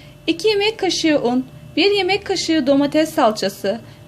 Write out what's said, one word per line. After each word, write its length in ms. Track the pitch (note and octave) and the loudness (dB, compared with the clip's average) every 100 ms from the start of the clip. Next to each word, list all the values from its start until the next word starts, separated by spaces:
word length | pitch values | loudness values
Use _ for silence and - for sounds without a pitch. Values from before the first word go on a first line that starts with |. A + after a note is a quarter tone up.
| - - - | -20 -14 -6
iki 200 | E4 G#4+ | -2 0
yemek 320 | G#4 G#4 A4 | 2 0 0
kaşığı 400 | F#4 - D#4+ D4 | -2 0 2 2
un, 220 | A#3+ B3+ B3+ - - - | 2 -2 -4 -12 -10 2
bir 160 | F#4+ | 2
yemek 340 | G4+ F4+ G4 G4+ | 2 0 -2 -2
kaşığı 420 | F#4 - D#4+ C4 | -4 0 0 2
domates 460 | C#4 C#4+ D4+ D#4 | 2 2 0 0
salçası, 680 | - A#3+ G#3+ F#3+ - G3 A3+ - - | 2 0 2 -6 -4 -6 -6 -8 -20